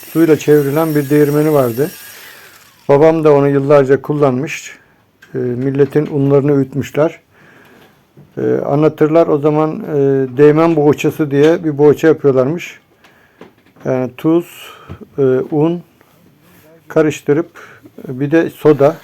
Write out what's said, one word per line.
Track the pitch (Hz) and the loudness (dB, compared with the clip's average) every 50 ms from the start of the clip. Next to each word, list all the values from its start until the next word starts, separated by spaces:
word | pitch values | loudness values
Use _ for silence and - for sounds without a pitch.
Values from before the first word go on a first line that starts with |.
| - - | -18 -8
suyla | - 160 165 160 156 135 | -2 0 2 2 2 0
çevrilen | - - 147 147 143 139 139 156 165 160 151 | 2 2 2 2 2 0 -2 -2 -2 -2 -2
bir | 151 143 135 | -4 -2 0
değirmeni | 147 151 151 143 143 147 151 156 151 | 0 0 0 0 0 0 0 0 0
vardı. | 143 131 120 113 120 127 185 - - - - - - - - - - - - _ - _ _ _ _ _ - | 0 0 0 -2 -4 -6 -6 -8 -14 -20 -20 -20 -20 -20 -20 -20 -20 -20 -20 _ -20 _ _ _ _ _ 0
Babam | 143 143 151 160 160 165 151 | 2 4 4 4 2 2 2
da | 156 143 | 2 4
onu | 143 139 143 | 4 2 2
yıllarca | 139 139 139 139 147 143 139 127 139 131 | 0 0 0 2 4 4 4 4 0 -2
kullanmış. | 135 - 151 147 147 139 127 123 143 165 - - - - - - _ _ _ _ _ _ _ _ _ _ - | -2 -4 -4 0 0 0 0 -2 -6 -8 -10 -14 -16 -18 -20 -20 _ _ _ _ _ _ _ _ _ _ -10
E, | 131 | -8
milletin | 127 123 123 120 131 139 135 139 143 135 - 151 151 143 | -6 -6 -6 -6 -6 -4 0 0 0 0 0 -2 -4 -2
unlarını | 156 143 139 139 139 143 135 147 147 139 | -4 -2 -2 0 0 0 0 0 0 0
öğütmüşler. | 135 131 - 143 113 - - 139 147 170 - - _ _ _ _ _ _ _ _ _ _ _ _ _ _ _ _ _ _ _ - - _ - - | -2 -2 -4 -8 -8 -6 -4 -2 -2 -2 -4 -8 _ _ _ _ _ _ _ _ _ _ _ _ _ _ _ _ _ _ _ -20 -20 _ -10 -6
E, | 127 123 123 | -4 -2 -2
anlatırlar | 131 127 - 139 147 156 156 151 - 156 151 156 165 165 165 | -2 -4 -2 -2 0 0 0 0 0 -2 0 2 2 0 0
o | 160 147 | 0 -2
zaman, | 139 156 151 151 156 156 156 - | 0 -2 0 0 -2 -4 -4 -8
e, | - - 156 143 139 139 135 135 135 131 120 123 | -10 -6 -4 -2 0 0 0 -2 -4 -4 0 4
değmen | 147 147 147 156 165 170 165 | 4 4 4 4 2 2 4
boğaçası | 151 147 151 135 - - 151 143 - 160 147 | 4 4 4 2 2 0 -4 -4 -4 -6 -2
diye | 135 143 143 156 170 175 175 | 0 2 2 2 2 0 -2
bir | 156 147 135 | -6 -2 2
boğaça | 147 151 135 - - 160 | 2 2 2 4 2 2
yapıyorlarmış. | 151 - - 143 131 131 127 131 160 175 - - - - _ _ _ _ _ _ _ _ _ _ _ _ - - _ _ _ _ _ _ - | 2 2 2 0 0 0 0 -2 -4 -8 -10 -14 -20 -20 _ _ _ _ _ _ _ _ _ _ _ _ -20 -20 _ _ _ _ _ _ -8
Yani | - 131 127 127 123 123 - | -6 -4 -4 -4 -6 -8 -6
tuz, | - 156 160 170 170 - - - - - - - - - - - - _ _ - | -2 0 0 0 -2 -4 -14 -20 -20 -20 -20 -20 -20 -20 -20 -20 -20 _ _ -2
e, | 139 131 127 127 131 - | 0 0 0 0 -2 -4
un | 170 147 151 165 170 175 165 _ _ _ _ _ _ _ _ _ _ _ _ _ _ _ _ _ - _ _ - | -2 -2 -2 -2 -2 -4 -10 _ _ _ _ _ _ _ _ _ _ _ _ _ _ _ _ _ -20 _ _ -6
karıştırıp, | - 160 156 156 147 - - - 147 151 170 - _ - - - - - _ - _ - - - | -2 -2 0 -2 -2 -6 -2 -2 -2 -2 -2 -8 _ -20 -20 -20 -20 -20 _ -20 _ -20 -16 -14
bir | 135 123 139 143 | -10 -8 -6 -2
de | 147 165 170 165 | 0 0 0 -2
soda | 139 - - 151 156 127 139 147 160 160 | -4 0 2 2 2 4 2 0 0 -2